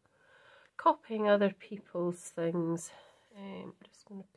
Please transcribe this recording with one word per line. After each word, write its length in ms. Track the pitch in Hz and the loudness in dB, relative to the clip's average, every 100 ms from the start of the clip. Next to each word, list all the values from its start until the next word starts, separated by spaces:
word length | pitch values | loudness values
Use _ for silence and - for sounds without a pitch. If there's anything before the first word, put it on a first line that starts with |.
| _ _ _ _ _ - _ - | _ _ _ _ _ -20 _ 0
copying 520 | 330 302 - 220 208 | 2 2 -2 0 4
other 260 | 202 202 190 | 6 4 0
people's 600 | - 202 - 175 175 175 | -12 -14 -8 -4 -2 -4
things. 720 | - - 165 170 165 165 - - - _ _ 208 | -8 -4 -2 0 0 -2 -6 -18 -20 _ _ -18
Um, 360 | 196 190 190 - | -14 -14 -14 -18
I'm 80 | - | -20
just 200 | _ - | _ -20
gonna 160 | 196 185 | -18 -20